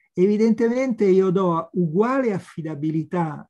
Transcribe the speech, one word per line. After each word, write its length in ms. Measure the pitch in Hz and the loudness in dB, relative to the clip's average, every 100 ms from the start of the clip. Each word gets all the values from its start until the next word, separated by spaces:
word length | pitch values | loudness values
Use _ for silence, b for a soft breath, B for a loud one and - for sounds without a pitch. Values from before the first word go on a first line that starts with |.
| b | b
evidentemente 920 | - 190 208 226 220 233 247 269 220 202 | 0 2 4 2 2 0 0 -2 0 4
io 240 | 185 190 | 4 4
do 400 | 185 185 165 - | 2 0 -2 -4
uguale 600 | 185 170 165 233 269 240 | -2 -2 0 0 0 -2
affidabilità 1160 | 185 - - 156 151 156 160 156 180 160 143 | -4 -8 -12 -10 -6 -4 -4 -4 -4 -4 -6